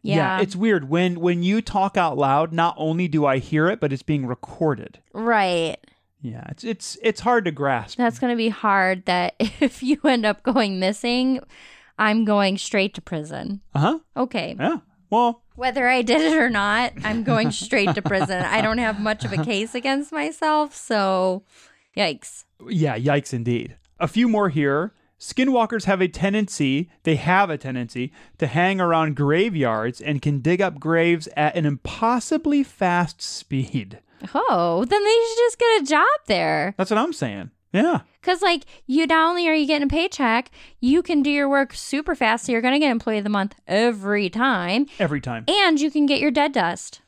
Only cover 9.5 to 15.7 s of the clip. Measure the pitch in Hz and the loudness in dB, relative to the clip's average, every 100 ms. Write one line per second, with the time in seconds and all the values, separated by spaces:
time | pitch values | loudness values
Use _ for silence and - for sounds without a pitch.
9.5 | - 277 - 262 294 311 254 214 202 - | 0 -2 0 -2 0 2 2 0 -2 0
10.5 | 254 214 190 185 208 240 247 254 262 - | 0 0 0 -2 -2 -2 0 0 -2 -4
11.5 | - - - _ - 214 220 214 208 196 | -20 -20 -20 _ -2 2 2 2 4 2
12.5 | 190 - 208 190 - - 165 151 147 - | 0 -2 -2 -2 -4 -10 -10 -8 -10 -8
13.5 | 202 - 135 165 320 _ - 247 220 - | -10 -6 0 0 0 _ -6 -4 -4 -6
14.5 | - - 330 _ _ _ 214 240 233 _ | -4 -2 -4 _ _ _ 2 2 -2 _
15.5 | - 254 | -6 -4